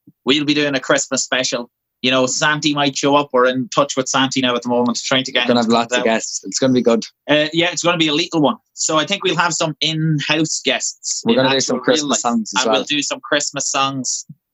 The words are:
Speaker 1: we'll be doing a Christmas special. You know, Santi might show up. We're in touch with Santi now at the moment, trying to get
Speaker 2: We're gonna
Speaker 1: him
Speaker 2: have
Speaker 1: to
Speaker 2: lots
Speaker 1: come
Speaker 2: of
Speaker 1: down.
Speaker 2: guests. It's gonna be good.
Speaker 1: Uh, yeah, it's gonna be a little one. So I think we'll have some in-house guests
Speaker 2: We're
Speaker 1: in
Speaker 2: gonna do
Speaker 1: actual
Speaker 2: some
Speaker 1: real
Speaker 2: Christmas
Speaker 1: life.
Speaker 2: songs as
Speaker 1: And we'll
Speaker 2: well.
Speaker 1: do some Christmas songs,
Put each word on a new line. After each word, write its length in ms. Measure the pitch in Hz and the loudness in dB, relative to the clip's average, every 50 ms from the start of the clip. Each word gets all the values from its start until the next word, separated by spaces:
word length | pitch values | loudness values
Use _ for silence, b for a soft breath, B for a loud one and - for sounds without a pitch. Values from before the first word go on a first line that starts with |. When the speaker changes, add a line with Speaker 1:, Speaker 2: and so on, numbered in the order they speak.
| _ - _ _ _ | _ -20 _ _ _
Speaker 1:
we'll 200 | 120 139 151 147 | 0 0 2 2
be 100 | 143 147 | 0 2
doing 200 | 147 147 147 139 | 2 0 0 0
a 60 | 131 | -2
Christmas 420 | - - 151 135 - - 135 131 - | 0 0 0 0 0 -2 -4 -4 -2
special. 480 | - 131 127 131 - - 120 120 - _ _ _ _ _ _ - | -2 -2 0 0 0 -2 -4 -6 -8 _ _ _ _ _ _ 0
You 80 | 127 | 2
know, 160 | 131 131 127 | 2 2 2
Santi 480 | 127 - - 160 151 151 147 151 151 147 | 0 0 0 0 0 0 0 0 0 0
might 200 | 143 143 139 135 | 2 0 0 0
show 220 | - - 143 139 | 0 0 2 4
up. 140 | 147 143 - - | 2 2 2 2
We're 140 | 123 123 | 2 2
in 200 | 127 127 131 123 107 - | 4 2 0 -4 -2 0
touch 220 | 151 143 - - | 0 0 0 0
with 140 | 135 131 - | -4 -4 0
Santi 320 | - 135 135 131 - 135 127 | 0 0 0 0 0 -2 0
now 120 | 127 123 | 0 -2
at 80 | 117 120 | -2 -2
the 60 | 123 | -2
moment, 320 | 123 120 120 120 113 - - | 0 0 0 0 -2 -4 -2
trying 220 | - 135 131 131 | 0 0 0 0
to 80 | - - | 0 -2
get 120 | 123 120 | -2 0
Speaker 2:
We're 100 | 123 120 | 2 2
gonna 60 | 120 | 2
Speaker 1:
him 40 | 113 | 2
Speaker 2:
have 60 | 110 | 4
Speaker 1:
to 40 | 117 | 2
Speaker 2:
lots 180 | 117 117 117 123 | 2 2 2 0
Speaker 1:
come 60 | 123 | 0
Speaker 2:
of 40 | 123 | 2
Speaker 1:
down. 100 | 117 113 | 2 0
Speaker 2:
guests. 280 | 107 - - - - - | 0 -2 -4 -6 -8 -10
It's 140 | 98 95 - | -8 -4 0
gonna 160 | 135 131 127 | 2 2 4
be 80 | 123 - | 4 4
good. 200 | 117 117 110 - - - _ _ - | 4 2 2 0 -6 -12 _ _ 0
Speaker 1:
Uh, 180 | 143 151 151 151 - | 0 2 2 0 0
yeah, 160 | 165 165 175 170 | 0 0 0 -2
it's 100 | - - | 0 0
gonna 140 | 170 175 | 0 0
be 120 | 165 165 156 | 2 0 0
a 40 | 147 | 0
little 300 | 156 175 - - 165 143 | 0 -2 -2 0 2 2
one. 140 | 127 113 - _ _ _ | 2 2 -2 _ _ _
So 240 | - - - 160 156 | -6 -4 0 0 0
I 80 | 151 | 0
think 180 | - 202 190 - | 0 -2 -2 -2
we'll 120 | 185 165 | -2 0
have 180 | 165 170 175 165 | 0 0 0 0
some 200 | - 170 160 147 - | -2 -2 -4 -4 -4
in-house 800 | - 156 160 156 156 160 156 143 135 - 151 160 160 151 - - - | -4 -2 -2 0 0 0 0 0 0 0 0 0 0 0 -2 -4 -2
guests 600 | 135 123 113 - - - - - - - - - | -2 -2 -2 -4 -6 -8 -8 -8 -8 -8 -4 0
Speaker 2:
We're 80 | 113 117 | 0 2
Speaker 1:
in 40 | 127 | 2
Speaker 2:
gonna 100 | 131 135 | 2 2
do 60 | 139 | 2
Speaker 1:
actual 100 | 135 127 | 0 0
Speaker 2:
some 100 | - 127 | 0 -2
Speaker 1:
real 80 | 127 - | -2 0
Speaker 2:
Christmas 260 | 139 123 151 147 143 | 2 2 2 2 0
Speaker 1:
life. 80 | 123 - | -2 -2
Speaker 2:
songs 320 | - 120 117 113 107 - - | 0 0 0 0 -2 -2 -2
as 80 | 127 131 | -2 0
Speaker 1:
And 80 | 113 110 | 2 0
we'll 80 | 107 | 0
Speaker 2:
well. 60 | 101 | 0
Speaker 1:
do 140 | - 147 147 | -2 -2 -2
some 200 | 139 - 143 131 | -2 -4 -6 -8
Christmas 500 | - - 151 147 - - - 139 - - | -4 -2 -2 -2 -2 -2 -6 -6 -6 -4
songs, 560 | - 139 135 135 139 135 123 - - - - - 147 - _ _ | -2 -2 -2 -2 -2 -4 -4 -4 -6 -6 -8 -14 -20 -20 _ _